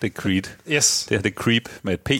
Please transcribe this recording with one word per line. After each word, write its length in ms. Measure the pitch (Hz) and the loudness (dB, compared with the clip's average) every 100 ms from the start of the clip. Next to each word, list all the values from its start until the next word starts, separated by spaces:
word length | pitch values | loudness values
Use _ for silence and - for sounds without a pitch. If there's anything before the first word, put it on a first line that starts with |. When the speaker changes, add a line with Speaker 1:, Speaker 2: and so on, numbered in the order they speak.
Speaker 1:
Det 40 | 110 | -6
er 20 | |
Creed. 280 | - 101 92 98 - 170 | -4 0 0 -2 -10 -2
Speaker 2:
Yes. 360 | 147 - - - | 2 2 0 0
Speaker 1:
Det 80 | 110 | 0
her, 60 | |
det 80 | 104 | 0
er 40 | |
Creep 340 | - 120 117 - - | 0 2 2 0 -8
med 120 | 98 | -4
et 60 | 87 | -2
P. 100 | - | 0